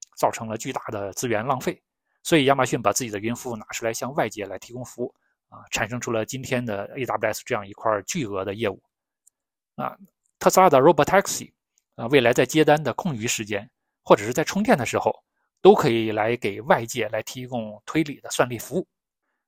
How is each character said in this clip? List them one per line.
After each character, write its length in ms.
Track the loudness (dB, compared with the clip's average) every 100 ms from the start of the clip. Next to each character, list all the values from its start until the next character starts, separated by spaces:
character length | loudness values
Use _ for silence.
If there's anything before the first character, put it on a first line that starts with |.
| -20 -2
造 140 | -2
成 180 | -2 -8
了 80 | -8
巨 160 | -6
大 100 | -8 -8
的 260 | -6 -6
资 160 | -6 -2
源 180 | -2 0
浪 140 | -2
费。 180 | -4 -8 _ _ _ _
所 160 | 2 4
以 80 | 6
亚 80 |
马 100 | 4
逊 160 | 2 0
把 100 | 0
自 140 | 0
己 60 | -2
的 80 | -4
云 180 | -4 -4
服 140 | -6
务 60 | -10
拿 100 | -10
出 180 | -6
来 80 | -6
向 220 | -4 -4
外 160 | -2 -2
界 160 | -4 -10
来 120 | -12
提 140 | -12
供 100 | -14
服 220 | -12 -8
务， 100 | -8 -10 _ _ _
啊， 120 | -20 -8
产 160 | -6 -4
生 140 | -6
出 100 | -4
了 140 | -4
今 180 | -4 -8
天 220 | -4 -4
的 220 | -2 -6 -8 -6
A 80 |
W 280 | -4 -2 -2
S 100 | -4
这 100 | -6
样 140 | -6 -6
一 60 |
块 260 | -4 -2 0 -2
巨 180 | -6
额 220 | -4 -4 -4
的 80 |
业 140 | -4 -4
务。 140 | -4 _ _ _ _ _ _ _ _ _ -8
啊， 200 | -8 -8 -18 _ _ _
特 120 | 4
斯 100 | 6
拉 80 | 8
的 100 | 8
Robotaxi， 720 | 6 6 4 2 2 -6 -12 _ _ _ _
啊， 120 | -12 2
未 120 | 4
来 140 | 4
在 100 | 4
接 180 | 2 4
单 200 | 4 4
的 100 | 2
空 240 | -4 -4 -4
余 100 | -4
时 160 | -4
间， 280 | -4 -6 -8 _ _ _
或 100 | 2
者 80 | 2
是 120 | 2
在 100 | -4
充 180 | -2 -2
电 140 | 0 0
的 80 |
时 140 | 0 -2
候， 120 | 0 -2 _ _ _ _
都 120 | 6
可 140 | 8 4
以 240 | 0 0
来 240 | 0 -2 -2
给 240 | -4 -4
外 240 | 0 0
界 240 | 0 -6 -6
来 140 | -6
提 240 | -8 -12 -10
供 360 | -8 -8 -12 -4
推 160 | -2
理 180 | -2 -6
的 80 | -4
算 180 | -2 0
力 120 | -2
服 180 | -6 -8
务。 100 | -8 _ _ _ _ _